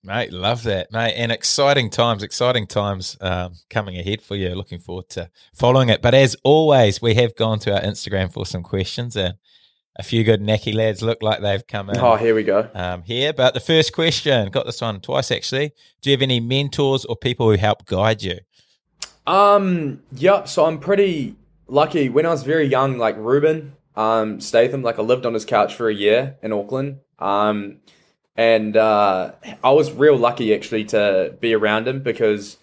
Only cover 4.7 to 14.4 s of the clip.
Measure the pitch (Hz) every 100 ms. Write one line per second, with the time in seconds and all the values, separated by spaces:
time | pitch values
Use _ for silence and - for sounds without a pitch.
4.7 | - - 92 - - 85 _ _ - 123
5.7 | 131 127 107 123 127 135 - 131 151 156
6.7 | 139 110 98 117 110 120 - 110 110 107
7.7 | 101 101 101 - 98 92 98 98 92 87
8.7 | 98 92 - 120 107 92 90 _ _ _
9.7 | _ _ - - 113 110 107 104 107 -
10.7 | 107 110 101 110 117 110 107 101 98 -
11.7 | 104 98 101 123 110 117 110 101 101 113
12.7 | 98 90 90 85 117 143 151 127 127 -
13.7 | 160 156 - 165 - 151 131